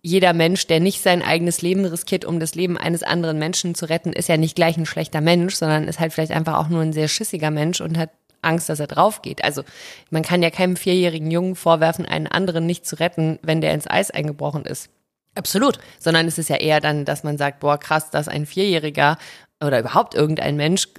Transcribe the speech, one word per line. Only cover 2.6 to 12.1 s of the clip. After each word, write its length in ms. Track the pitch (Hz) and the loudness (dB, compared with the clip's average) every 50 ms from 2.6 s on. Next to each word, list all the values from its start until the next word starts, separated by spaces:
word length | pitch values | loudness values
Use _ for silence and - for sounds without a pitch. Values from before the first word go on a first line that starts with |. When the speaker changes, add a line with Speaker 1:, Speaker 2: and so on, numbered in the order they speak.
| 180 180 175 - | -2 -2 -2 -2
Speaker 1:
eines 240 | - 160 170 170 - | -2 -2 -2 -2 -2
anderen 340 | - - 175 170 160 156 151 | -2 0 0 0 0 0 -2
Menschen 360 | 151 160 - - - 175 170 | -2 -2 -2 -2 -4 -4 -4
zu 120 | - 175 156 | -4 -4 -2
retten, 260 | 160 170 - 170 - | -4 -2 -2 -4 -4
ist 160 | - - - | -4 0 2
ja 80 | 165 156 | 2 2
nicht 180 | 160 160 - | 2 2 2
gleich 220 | - 170 165 165 165 | 2 2 2 2 0
ein 80 | 160 - | -2 -4
schlechter 340 | - 160 160 - - 156 | -4 -6 -6 -4 -2 0
Mensch, 340 | 151 165 175 175 170 185 190 | 4 4 4 4 4 0 -2
sondern 320 | - 165 156 156 151 151 - | -2 0 2 2 0 0 -2
ist 120 | 156 - | -2 -2
halt 120 | 170 160 | -2 -2
vielleicht 220 | - - 160 160 - | -2 -2 -2 -2 -2
einfach 240 | 160 160 165 156 - | -2 -2 0 0 0
auch 120 | 156 151 | 0 2
nur 120 | 170 165 | 0 0
ein 100 | 160 160 156 | 0 0 0
sehr 140 | 156 156 151 | 0 0 0
schissiger 420 | - - 220 - - 165 156 156 | -2 -2 -4 -6 -6 -4 -2 -2
Mensch 300 | 151 151 147 165 180 - | 0 0 0 -2 -2 -4
und 160 | - 160 160 165 | -4 -4 -2 -2
hat 120 | 165 160 - _ _ _ _ _ | -2 -4 -6 _ _ _ _ _
Angst, 260 | - 165 160 170 160 - | -2 0 0 0 0 -2
dass 120 | 160 147 | -4 -4
er 80 | 147 143 | -4 -4
drauf 340 | - 156 175 214 220 - | 2 4 4 4 4 0
geht. 220 | - - 139 - - | -6 -10 -6 -2 -2
Also 180 | - 143 147 143 - - - - - - - - _ | -2 -2 -4 -8 -12 -16 -18 -18 -18 -18 -20 -10 _
man 140 | 156 160 160 | -2 -2 0
kann 180 | - 180 180 | 2 2 2
ja 80 | 170 165 | 4 2
keinem 260 | - - 185 180 180 | 2 2 0 0 0
vierjährigen 540 | - - 190 180 185 180 175 160 160 156 160 | 0 0 2 2 4 2 2 0 -2 -2 -2
Jungen 260 | 165 170 180 185 185 | 0 0 0 -2 -4
vorwerfen, 520 | - - 170 165 160 160 160 165 - - | 0 2 2 4 4 4 2 2 0 -4
einen 180 | - | -4